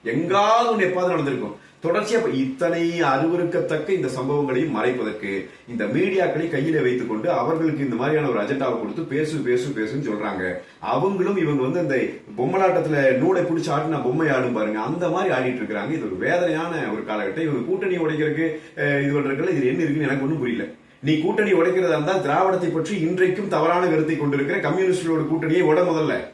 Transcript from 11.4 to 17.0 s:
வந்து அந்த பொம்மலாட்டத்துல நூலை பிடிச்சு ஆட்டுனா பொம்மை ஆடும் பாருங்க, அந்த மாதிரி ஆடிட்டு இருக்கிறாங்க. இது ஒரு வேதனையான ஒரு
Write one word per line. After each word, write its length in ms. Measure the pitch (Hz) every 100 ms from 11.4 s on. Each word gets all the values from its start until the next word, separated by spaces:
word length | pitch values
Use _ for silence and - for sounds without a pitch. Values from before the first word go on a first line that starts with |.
| 151 139
வந்து 160 | 131 175
அந்த 180 | 156 127 - - - -
பொம்மலாட்டத்துல 800 | - 190 190 180 156 147 135 127
நூலை 260 | 170 185
பிடிச்சு 300 | 170 165 151
ஆட்டுனா 300 | 147 156 147
பொம்மை 280 | 185 160 156
ஆடும் 220 | 131 123
பாருங்க, 280 | 113 104 107
அந்த 280 | 123 170 175
மாதிரி 260 | 175 190
ஆடிட்டு 260 | 131 127 -
இருக்கிறாங்க. 300 | 104 104 101
இது 160 | 156 104
ஒரு 100 | 92
வேதனையான 760 | 127 175 175 156 170 160 117
ஒரு 100 | 107